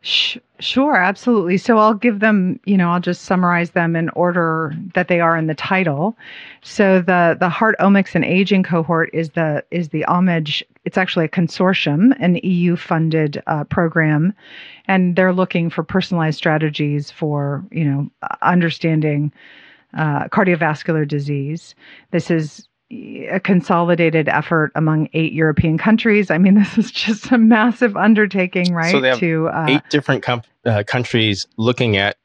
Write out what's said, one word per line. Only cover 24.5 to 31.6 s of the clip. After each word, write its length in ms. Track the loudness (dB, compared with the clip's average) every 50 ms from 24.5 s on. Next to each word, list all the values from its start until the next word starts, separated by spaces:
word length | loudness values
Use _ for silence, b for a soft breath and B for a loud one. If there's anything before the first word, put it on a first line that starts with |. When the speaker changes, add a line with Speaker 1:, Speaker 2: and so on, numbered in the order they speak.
| 0 0 0 0 _
Speaker 1:
among 320 | -2 0 0 0 0 -2 -2 -2
eight 180 | -4 -2 -2
European 460 | -2 0 0 2 2 2 2 2 0
countries. 520 | 0 2 2 2 2 2 2 2 2 2 0
I 80 | 2
mean, 180 | 2 4 6 6
<laughs> 0 |
this 220 | 4 4 2 0
is 140 | -2 -2 -2
just 400 | -4 -6 -4 -4 -4 -6 -2 0
a 60 | 2
massive 580 | 4 6 6 6 4 4 2 0 0 -2 -2 0
undertaking, 800 | 0 0 2 2 2 2 0 0 -2 -2 0 -2 -2 -2 -2 -2
right? 180 | -2 0 0
Speaker 2:
So 80 | 0 2
they 80 | 2
have 120 | 2 0 2
Speaker 1:
To, 280 | 0 -2 0 0 -2
uh, 180 | -2 -2 -2 0 0
Speaker 2:
eight 120 | 0 0 0 -2
different 320 | -2 -2 0 0 -2 -2
com-, 200 | 0 -4 -4 -4 -6 _ _ _ _
uh, 180 | -2 -2 0 -2
countries 600 | -2 -4 -4 -4 0 0 2 2 2 0 -2 -6 _ _
looking 400 | -2